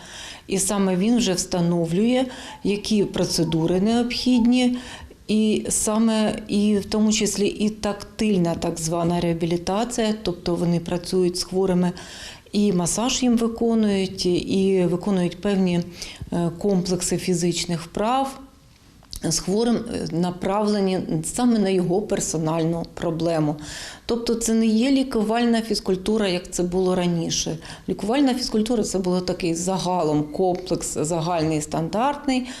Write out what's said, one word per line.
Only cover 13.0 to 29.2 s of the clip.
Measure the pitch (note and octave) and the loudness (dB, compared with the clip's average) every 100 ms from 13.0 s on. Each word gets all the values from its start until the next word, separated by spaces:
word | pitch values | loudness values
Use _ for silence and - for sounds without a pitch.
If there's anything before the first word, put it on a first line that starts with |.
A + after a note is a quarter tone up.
| A#3+ C4 | -2 0
їм | B3 A#3 | 2 2
виконують, | A#3 A3+ A#3 A3+ G#3+ G3 F#3 - F3+ | 2 0 0 2 2 2 0 -2 0
і | F3 - G3 F#3+ F#3+ F3 | 0 0 2 4 4 2
виконують | E3+ G#3 F#3+ F3 - | 0 0 2 0 0
певні, | G#3 G3 F#3+ F3 F3 - - - - | -2 2 2 2 -2 -8 -14 -12 -6
е, | E3+ E3+ E3+ | -2 -2 0
комплекси | G#3 F#3+ F3+ F3+ - F3 | 0 2 2 -2 0 -2
фізичних | F3+ F3 F3 E3+ - E3 | 0 0 0 -2 -2 -6
вправ | - - G#3+ C4 C4+ C4 - - - - - - - - | -6 -4 0 0 -2 -6 -18 -20 -20 -20 -20 -20 -14 -8
з | - D#3 | -4 -4
хворим, | - G3+ A#3+ A3 | 0 0 2 0
е, | - E3+ E3+ D#3+ | 0 -6 -4 -2
направлені | F3+ F3 - G3+ G#3 G#3 G3 F#3 - D#3+ | -2 -2 -2 0 0 2 0 0 -2 -4
саме | D#3+ - B3 A3+ | -4 0 2 4
на | F#3+ | 2
його | F#3+ E3+ F3 | 2 2 0
персональну | G#3 G3 - D#3 D#3+ E3 D#3+ E3+ E3 | 0 -2 -2 -2 0 0 0 -2 -6
проблему. | - F3 D#3+ E3 E3 D3+ D#3 - - - - - | -6 -4 -2 0 2 0 -2 -6 -12 -14 -12 -4
Тобто | A#3 A#3 A3 | -4 -2 -2
це | A3+ | 2
не | A3+ A3+ | 2 4
є | A3 B3+ | 4 4
лікувальна | C4+ C4 A3+ G#3 A3+ A#3+ A3+ | 2 2 0 0 2 2 2
фізкультура, | A3 G#3 - F#3 F#3 A3 G3+ | 0 -2 0 -2 0 0 2
як | F3+ F3+ | -2 -4
це | - | -4
було | F3 F3+ F#3 F#3 | -2 2 2 2
раніше. | F3 E3+ E3 D3+ - D#3+ - - - | 2 0 -2 -2 -4 -6 -10 -12 -6
Лікувальна | F#3 G3+ C4 C#4 | -4 0 2 2
фізкультура — | B3 - A3 G#3+ A#3+ | 2 0 0 2 0
це | G3+ F#3 | 0 0
було | F#3 F3+ | 0 0